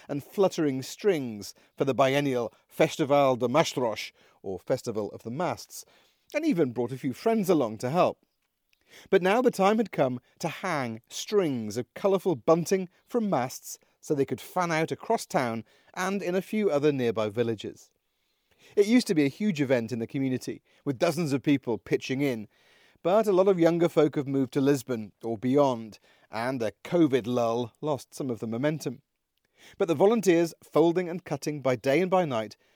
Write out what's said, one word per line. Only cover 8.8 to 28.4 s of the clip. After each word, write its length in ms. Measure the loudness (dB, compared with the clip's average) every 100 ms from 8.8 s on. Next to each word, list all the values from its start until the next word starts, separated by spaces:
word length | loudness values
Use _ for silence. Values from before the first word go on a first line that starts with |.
| _ -16 0
But 100 | 2
now 220 | 4 2
the 80 | 2
time 280 | 2 2 2
had 120 | 0
come 300 | 0 -2 -2 _ -10
to 100 | -8
hang 540 | -6 -6 -4 -4 -8 _
strings 680 | -14 -2 0 0 -2 -4 -6
of 160 | -8
colourful 440 | -2 0 0 0 -2
bunting 520 | 2 2 2 -2 -4 _ _
from 200 | -4 0
masts 500 | -2 -2 -8 -16 -18 _ _
so 140 | -4
they 100 | -2
could 160 | -2 -4
fan 300 | -8 -4 -2
out 220 | -2 -2
across 340 | -4 -4 -4 -2
town 380 | -2 -2 -4 -10 _ _
and 300 | -6 -4 -4
in 140 | -2 -4
a 40 |
few 300 | -2 -2 0
other 220 | 2 2
nearby 360 | 2 0 0 -2
villages. 640 | -2 -2 -2 -8 -14 -20 _ _ _ _ _ _ _ _ 0
It 100 | 4
used 220 | 4 4
to 60 |
be 100 | 2
a 40 | 2
huge 320 | 0 -2 0
event 300 | 2 2 0
in 80 | -6
the 80 | -4
community, 560 | -2 -2 -2 -6 -12 _ _
with 160 | -6 -2
dozens 320 | 0 0 -2
of 100 | 0
people 340 | 2 0 0 -4
pitching 420 | -2 -4 -2 -2
in, 260 | -2 -4 -8 _ _ _ _ _
but 240 | 0 2 2
a 60 |
lot 160 | 4 4
of 120 | 6
younger 280 | 4 4 2
folk 260 | 4 2
have 140 | 2 -2
moved 240 | -2 0
to 80 | 2
Lisbon 520 | 2 2 0 -6 -8 _
or 140 | -8 -4
beyond, 600 | 0 2 2 0 -8 -18 _ _ _
and 320 | -6 -4 -4
a 100 | -4 -6
covid 420 | -2 2 4 2 0
lull 460 | 0 0 0 -4 -6
lost 320 | -6 -6 -8
some 160 | -10 -6
of 80 |
the 80 | -6